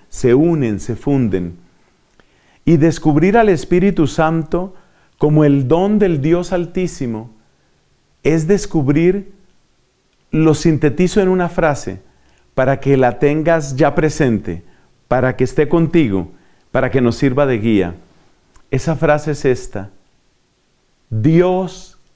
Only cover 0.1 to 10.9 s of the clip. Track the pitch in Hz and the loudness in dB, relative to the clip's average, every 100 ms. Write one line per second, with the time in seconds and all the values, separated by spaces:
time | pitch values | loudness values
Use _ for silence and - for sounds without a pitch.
0.1 | - 123 131 170 160 117 98 - 107 143 | -2 2 2 2 0 -2 -4 -8 -6 -2
1.1 | 139 113 92 87 85 _ _ _ _ _ | -2 0 -2 -6 -12 _ _ _ _ _
2.1 | _ _ _ _ _ - 156 165 156 156 | _ _ _ _ _ 2 4 2 2 0
3.1 | 147 180 233 214 160 - 175 202 185 147 | 2 2 4 2 0 0 0 2 0 -2
4.1 | - 160 165 151 175 190 - _ _ _ | 0 0 -2 -4 -6 -6 -14 _ _ _
5.1 | - 151 156 147 139 127 165 202 214 190 | -2 0 4 4 2 2 0 2 2 0
6.1 | 151 151 175 175 180 170 185 180 - 123 | 0 0 -2 -2 -4 -4 -4 -6 -6 -8
7.1 | 110 120 _ _ _ _ _ _ _ _ | -8 -12 _ _ _ _ _ _ _ _
8.1 | _ 143 160 156 202 - 160 131 147 175 | _ 0 0 2 0 0 -2 0 2 2
9.1 | 202 196 - _ _ _ _ _ _ _ | 0 -6 -20 _ _ _ _ _ _ _
10.1 | _ - 156 160 151 170 147 147 | _ -6 0 2 2 0 2 0